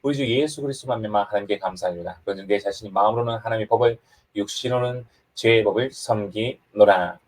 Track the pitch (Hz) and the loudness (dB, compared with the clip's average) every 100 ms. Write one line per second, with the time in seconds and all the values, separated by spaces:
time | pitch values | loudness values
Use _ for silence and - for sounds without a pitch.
0 | 139 143 127 123 151 147 139 135 123 117 | -2 -2 0 2 0 -2 -8 -8 -6 -4
1 | 107 107 101 104 101 101 - 92 92 87 | 0 0 0 -2 -2 -4 -4 -4 -6 -6
2 | 85 87 - 98 98 101 101 98 107 98 | -10 -10 -8 -8 -2 -2 0 -8 -6 2
3 | 104 117 117 117 113 113 107 117 120 117 | 2 2 -2 -4 -4 -4 0 2 2 0
4 | _ _ _ 101 101 - 123 123 123 123 | _ _ _ -6 -6 -4 -2 -2 -2 -6
5 | 120 _ _ - 113 113 104 98 131 - | -12 _ _ 0 4 6 6 2 -2 -6
6 | - 107 101 104 117 - _ 104 101 92 | -2 -2 -2 -4 -4 -6 _ 4 6 6
7 | 87 - | 2 -6